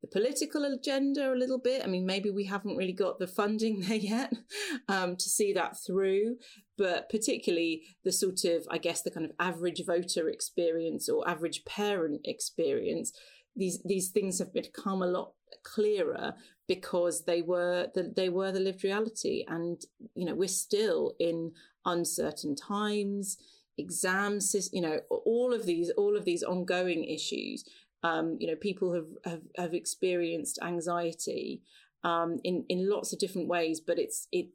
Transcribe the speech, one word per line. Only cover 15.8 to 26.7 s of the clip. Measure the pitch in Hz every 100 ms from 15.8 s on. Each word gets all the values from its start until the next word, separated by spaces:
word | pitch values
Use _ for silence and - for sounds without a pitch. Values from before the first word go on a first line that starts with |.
| 214 208 151 - - - - _ -
because | 185 - 180 175 170
they | - 170
were | 165 180 175 180 175
the, | 185 175
they | - 185
were | 180 190
the | 190
lived | 190 185
reality. | 196 202 220 - - - -
And, | 165 170 170 - - -
you | - 175
know, |
we're | 160 185
still | 180 - 208 214 160 143 -
in | 170 165 165 - - _
uncertain | 185 175 170 - 156 151 156 143
times, | - 202 208 208 202 202 190 - - - _ -
exams, | 180 165 185 190 202 208 202
sys-, | 202 180
you | 185
know, | 165 156 -
all | - - 233 254
of | 233 185
these, | 170 175 202
all | 202 208
of |
these | 196 175
ongoing | - 185 180